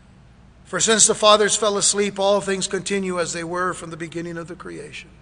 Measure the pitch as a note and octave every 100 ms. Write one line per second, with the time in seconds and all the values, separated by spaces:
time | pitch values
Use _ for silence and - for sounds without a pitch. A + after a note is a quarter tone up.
0 | - - - - - - - F3+ G3+ A3
1 | G#3+ G3+ G#3+ G#3+ G3+ - G#3+ G3+ - G3+
2 | G3+ G3 G3 G3+ F3 F#3+ F#3 F#3+ - G3+
3 | F#3 F3+ D#3+ E3+ E3 F3+ F3+ E3+ E3 D#3+
4 | E3 E3 E3+ E3+ E3+ F3 F3+ D#3+ D3 B2+
5 | D#3+ -